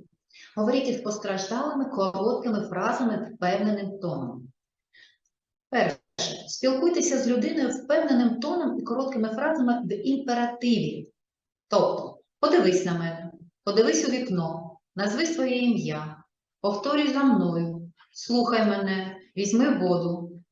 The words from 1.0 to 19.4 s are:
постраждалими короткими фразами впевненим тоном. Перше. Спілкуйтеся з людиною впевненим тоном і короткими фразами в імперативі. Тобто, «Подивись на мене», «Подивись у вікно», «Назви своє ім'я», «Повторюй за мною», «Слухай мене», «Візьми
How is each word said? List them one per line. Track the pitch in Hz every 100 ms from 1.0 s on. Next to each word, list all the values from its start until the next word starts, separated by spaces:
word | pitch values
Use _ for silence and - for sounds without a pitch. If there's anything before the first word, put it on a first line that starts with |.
постраждалими | 214 208 202 190 - 240 294 277
короткими | 254 196 190 185 220 247 247 208
фразами | - 180 214 - 240 202 -
впевненим | - 180 196 208 202 190 -
тоном. | 175 143 127 - - _ _ _ _ _ - _ _ _ _ _ -
Перше. | 247 175 - _ - - - -
Спілкуйтеся | - 254 262 349 349 277 262
з | 233
людиною | 247 302 320 254
впевненим | - - 302 320 247 233 -
тоном | 294 349 285 -
і |
короткими | - 233 269 247 214
фразами | 220 302 320 247 240
в | - 202 262
імперативі. | 269 254 240 240 240 247 214 156 - - _ _ _ _ _ -
Тобто, | 202 139 - - - _ -
«Подивись | 302 349 185 180
на | 175
мене», | 170 165 165 - - - _
«Подивись | - 202 247 320 277
у |
вікно», | 254 - 180 160 165 - - _ -
«Назви | 202 233 320
своє | 330 262 247
ім'я», | 247 202 151 151 156 - - _ _ _
«Повторюй | 202 208 277 294 285
за | 277
мною», | 269 202 175 170 170 170 170 - _
«Слухай | - - 240 240 226 214
мене», | 202 190 190 190 - -
«Візьми | 180